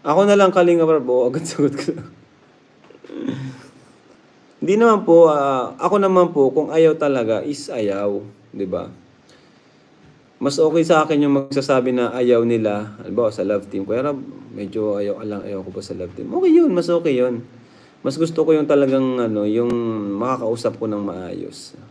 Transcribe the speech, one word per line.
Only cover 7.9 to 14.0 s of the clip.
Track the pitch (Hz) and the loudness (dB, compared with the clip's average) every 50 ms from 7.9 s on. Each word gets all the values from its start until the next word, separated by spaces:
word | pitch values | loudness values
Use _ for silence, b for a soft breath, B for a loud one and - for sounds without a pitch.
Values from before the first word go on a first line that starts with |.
| 98 98 101 101 101 98 - - - _ _ _ | -4 -2 -4 -4 -4 -6 -8 -12 -20 _ _ _
di | - - 98 | -10 -8 -8
ba? | 92 92 87 87 90 - - _ _ _ _ b b b b b b b b b b b b b b _ _ _ - - _ _ _ _ _ | -6 -6 -8 -8 -10 -16 -20 _ _ _ _ b b b b b b b b b b b b b b _ _ _ -20 -20 _ _ _ _ _
Mas | 123 139 139 | -4 -4 0
okay | - 160 156 151 170 160 160 | 2 2 2 4 2 2 4
sa | 170 156 156 | 4 4 4
akin | 151 160 147 147 143 | 2 2 0 2 2
yung | 139 | 2
magsasabi | 139 135 139 139 139 127 - 143 131 123 131 123 | 0 -2 -2 -4 -4 0 0 0 0 2 0 0
na | 123 123 113 107 | 0 -2 -2 -2
ayaw | 123 127 120 120 117 117 117 | -2 2 2 4 4 4 2
nila, | 120 113 110 107 104 104 104 107 - - 117 | 0 0 0 0 -2 -2 -6 -8 -12 -16 -12
halimbawa | - 92 113 120 107 | -6 -2 0 0 0
sa | 107 - 92 | 0 -2 -4
love | 98 104 101 98 - | -2 -2 -4 -4 -6
team, | - 101 95 | -8 -8 -6
"Kuya | 98 107 120 | -4 -4 -2